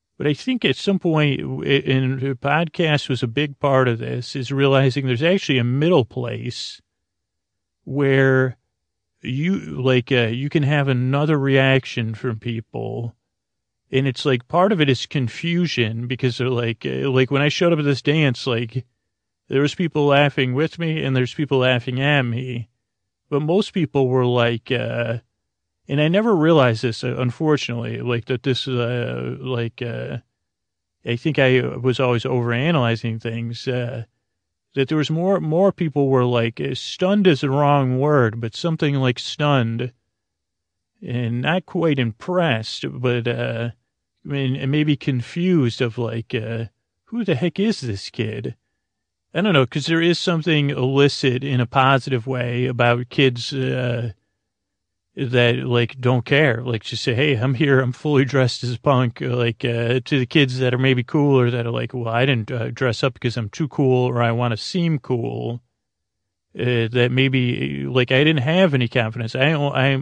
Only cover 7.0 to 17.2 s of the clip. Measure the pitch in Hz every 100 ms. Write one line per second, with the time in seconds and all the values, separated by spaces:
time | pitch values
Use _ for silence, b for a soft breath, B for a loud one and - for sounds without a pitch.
7 | _ _ _ _ _ _ _ _ - 135
8 | 139 135 135 131 131 - _ _ _ _
9 | _ _ 110 131 165 196 - 143 131 127
10 | 120 127 113 117 143 165 139 147 139 123
11 | 127 139 151 151 139 135 135 135 - -
12 | 110 110 127 110 120 113 - 120 113 117
13 | 117 - _ _ _ _ _ _ _ 131
14 | 139 120 147 127 - 170 190 190 139 127
15 | - 151 120 - 170 170 175 - 110 113
16 | 120 123 127 117 127 120 117 113 135 131
17 | 135 131